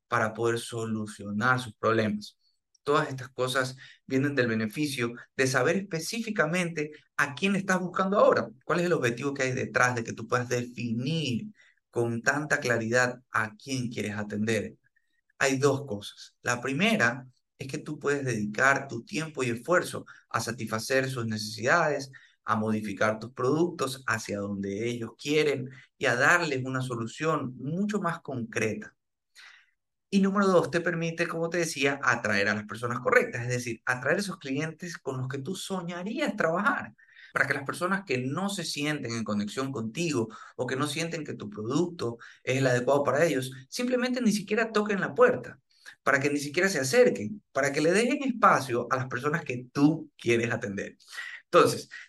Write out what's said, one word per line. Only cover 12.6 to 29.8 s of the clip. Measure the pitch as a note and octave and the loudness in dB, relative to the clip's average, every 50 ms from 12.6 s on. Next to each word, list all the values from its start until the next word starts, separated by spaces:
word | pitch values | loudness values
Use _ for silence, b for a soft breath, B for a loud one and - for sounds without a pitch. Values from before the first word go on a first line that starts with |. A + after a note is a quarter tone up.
claridad | C#3 B2+ A#2+ A2 A2+ A2 A#2+ B2+ B2+ B2 - - - _ - | 0 2 0 0 0 2 2 2 2 2 0 -6 -10 _ -4
a | A2 A2 A2 - | -4 -4 -4 -6
quién | - - C#3 C3+ C3 A#2+ - | -10 -10 -6 -4 -4 -4 -4
quieres | - A2+ G#2 G#2 G#2 | -4 -6 -6 -4 -4
atender. | G#2+ G#2 G#2 G#2+ G#2 G#2+ A2+ A2+ G#2 F2+ - - - _ _ _ _ _ _ _ _ _ _ _ - | -6 -6 -6 -4 -2 0 0 0 0 -2 -4 -10 -16 _ _ _ _ _ _ _ _ _ _ _ 0
Hay | C3+ C#3 C3+ C3 | 0 2 2 4
dos | C3+ C#3+ C#3 C3 - | 4 4 2 2 -2
cosas. | - G#2 G2 G2 - - - - - _ _ - | -6 -8 -8 -10 -12 -14 -16 -20 -20 _ _ -4
La | B2 A#2+ A#2 | -2 -2 -2
primera | - C3+ C#3 D3+ G3 A3+ A3 E3 A#2+ A#2+ B2 C3+ C3 - - _ _ _ _ | -2 -2 0 2 2 2 4 4 2 2 0 -2 -8 -16 -20 _ _ _ _
es | - B2+ C3+ | -14 -12 -8
que | D3+ D#3 | -8 -8
tú | - D#3 D3+ - | -8 -8 -10 -4
puedes | - C#3+ C#3+ C#3+ C#3 | -2 0 0 0 0
dedicar | C3 A2+ G#2 G#2 G#2 G#2+ - B2 C3+ C#3 C3+ C3+ - | -2 -2 -2 -2 -2 0 2 4 4 4 2 0 -6
tu | B2 A#2 - | -10 -10 -10
tiempo | - C#3 D#3 D#3+ D#3+ D3+ C#3 B2+ | -8 -6 -6 -6 -6 -4 -4 -2
y | A#2 | -2
esfuerzo | A2+ A#2 - D#3+ F3+ E3+ C#3 - - G#2+ - B B B B B | -2 -2 0 2 2 2 2 0 -6 -10 -10 B B B B B
a | - A#2+ | -6 -4
satisfacer | A#2+ - A2+ - A2+ A2 A2 A2 A2 - C3+ C3+ C3+ C3 | -4 -4 -6 -6 -6 -4 -4 -4 -2 0 2 2 2 0
sus | C3 B2+ A#2 | -2 -4 -4
necesidades, | A2+ A2 G#2+ G#2+ G#2+ A2 A2 G#2+ C3 D#3+ F3 E3 D3+ C#3+ C3+ C3+ - B B B B B B - | -4 -2 -4 -4 -6 -6 -4 0 2 4 4 4 2 0 -2 -6 -8 B B B B B B -4
a | - A2 | -2 -2
modificar | A2 G#2+ A2 A2 G#2+ G#2 G2+ G2 F#2+ A2 A2 A2 - | 0 0 0 0 -2 -2 -4 -2 0 0 0 0 -2
tus | A#2 A#2 - | -6 -12 -6
productos | - B2+ B2+ D3 D#3+ F3 F3 - - C3+ C3 - - - | -2 0 2 4 4 2 2 0 -2 -4 -4 -4 -6 -4
hacia | - A2 A2 - - G2+ G2+ | -2 -2 -2 -2 -4 -4 -4
donde | G2+ G2+ G2+ G2 G2 G2 G2 G2+ A2+ A#2+ | -4 -4 -4 -4 -4 -4 -4 -2 -2 -4
ellos | A#2+ A#2 A2+ A2+ - - | -4 -4 -6 -10 -12 -8
quieren | - C#3+ D3 D#3 D#3 D3 C3+ B2+ B2+ C3 B B B B B - | -4 0 2 2 2 2 0 -2 -4 -8 B B B B B -2
y | - | 0
a | B2+ A#2+ | 2 2
darles | B2 C3+ D#3 E3+ F3 E3+ D#3 C#3 C3 B2+ | 4 4 4 4 4 2 0 -2 -2 -2
una | C3 C3 C3 | -2 -4 -4
solución | B2+ B2+ B2 A2+ A2+ A2+ - - D3+ D#3+ D#3 C#3+ B2+ B2+ B2+ | -4 -4 -4 -4 -6 -6 -6 -4 -2 0 0 0 -2 -4 -8
mucho | A#2+ B2+ C#3 E3 F#3 G#3 G#3 G#3 G3 | -6 -6 -4 -2 -2 -2 0 -2 -2
más | F3 E3+ E3 - | -2 -2 -4 -6
concreta. | - - A3 A#2+ A2+ - - A#2+ A2 A2 G#2 G#2+ - - - _ _ _ _ _ _ _ _ B B B B B B B B B | -8 -8 -8 -6 -6 -4 -2 -2 -2 -2 -2 -4 -8 -14 -18 _ _ _ _ _ _ _ _ B B B B B B B B B